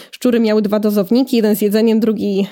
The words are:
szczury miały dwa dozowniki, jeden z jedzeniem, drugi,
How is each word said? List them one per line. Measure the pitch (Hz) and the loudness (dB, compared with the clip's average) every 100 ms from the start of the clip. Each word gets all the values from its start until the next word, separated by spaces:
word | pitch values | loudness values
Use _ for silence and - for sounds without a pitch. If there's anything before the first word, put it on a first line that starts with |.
| - | -20
szczury | - 254 240 | -4 -2 0
miały | 220 214 | 2 0
dwa | 208 214 | 0 -2
dozowniki, | 214 208 190 233 269 233 | 0 -2 0 0 2 0
jeden | 214 208 | 0 0
z | |
jedzeniem, | 208 214 226 220 | 0 0 2 2
drugi, | 220 208 202 196 196 | 0 -2 -2 -2 -4